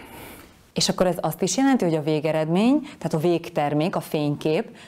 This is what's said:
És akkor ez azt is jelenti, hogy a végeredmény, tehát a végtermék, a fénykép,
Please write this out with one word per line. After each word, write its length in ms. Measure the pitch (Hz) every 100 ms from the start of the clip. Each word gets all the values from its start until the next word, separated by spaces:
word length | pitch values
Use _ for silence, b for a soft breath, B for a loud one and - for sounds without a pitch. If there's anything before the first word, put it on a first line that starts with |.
| B B B B B B B
És 160 | - -
akkor 180 | 185 185
ez 120 | 170
azt 220 | 160 -
is 140 | 185 -
jelenti, 280 | 277 254
hogy 100 | 180
a 80 | 160
végeredmény, 800 | 151 156 156 156 156 180 233 294
tehát 320 | - - 156
a 160 | 160 175
végtermék, 680 | 165 - - 147 147 165 175
a 40 |
fénykép, 760 | - 156 147 143 156 160 233 B